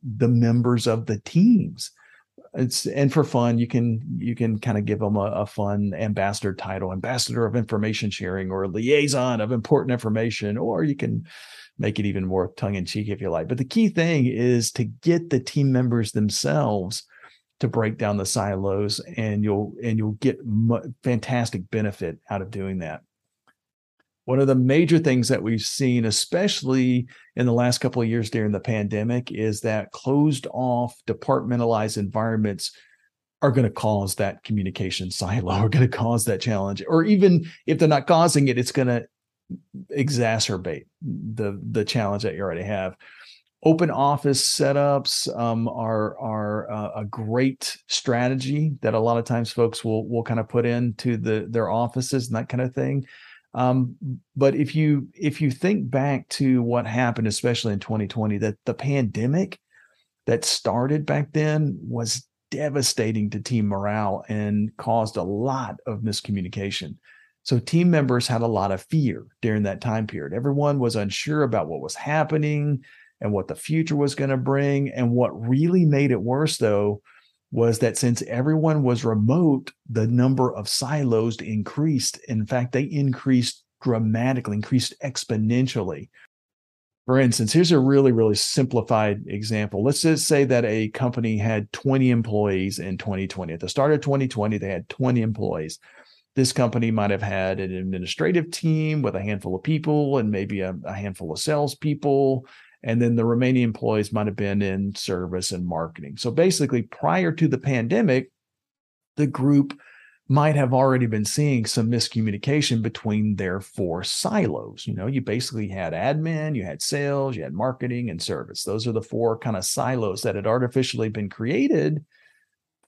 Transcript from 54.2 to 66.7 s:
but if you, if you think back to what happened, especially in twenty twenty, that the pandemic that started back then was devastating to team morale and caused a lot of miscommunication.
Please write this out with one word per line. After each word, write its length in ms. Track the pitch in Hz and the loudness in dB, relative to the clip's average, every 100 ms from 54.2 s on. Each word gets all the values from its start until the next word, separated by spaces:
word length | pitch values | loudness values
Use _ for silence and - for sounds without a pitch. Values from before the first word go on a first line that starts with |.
| - 131 | -10 2
but 180 | 139 | 2
if 220 | 135 143 156 | 4 0 2
you, 320 | 151 143 - | 2 2 -2
if 280 | - 151 - | -4 -4 0
you 80 | 147 | -2
think 400 | 127 180 208 127 | 0 0 0 0
back 380 | 135 143 139 - | 0 0 -2 -4
to 320 | - 135 127 | -2 2 2
what 240 | 117 120 110 | 2 0 0
happened, 420 | 120 123 113 110 | 0 0 0 -2
especially 460 | 101 123 117 113 | 0 -2 0 -2
in 60 | 101 | -2
twenty 260 | - 110 98 | -2 -4 -2
twenty, 320 | 113 107 101 | -2 -2 0
that 180 | 107 104 - | -2 -2 -6
the 80 | |
pandemic 840 | 113 139 139 113 107 120 160 196 - _ _ _ _ _ _ - | -4 -2 0 0 -2 0 0 -2 -8 _ _ _ _ _ _ -2
that 180 | 117 - | 0 0
started 600 | - 110 113 131 151 147 | -2 0 0 2 0 0
back 260 | 143 147 | -2 0
then 480 | 156 151 156 147 - | 0 2 2 0 -4
was 460 | 120 120 113 127 - _ _ | -6 -6 -4 -6 -10 _ _
devastating 800 | 131 147 139 117 - 110 110 104 | -6 -2 0 0 0 0 0 -2
to 80 | 107 | -4
team 280 | - 120 104 | -2 0 0
morale 560 | 98 101 107 101 76 - | -2 -2 -2 -2 -4 -4
and 460 | 107 104 104 110 - | -4 -2 0 -2 -4
caused 400 | 113 113 110 101 | -2 0 0 -2
a 60 | |
lot 540 | 90 101 127 135 110 - - | -4 -2 -2 -4 -6 -10 -8
of 140 | 107 | -4
miscommunication. 920 | 107 98 - 101 92 104 98 | -4 -4 -4 -4 -4 -6 -6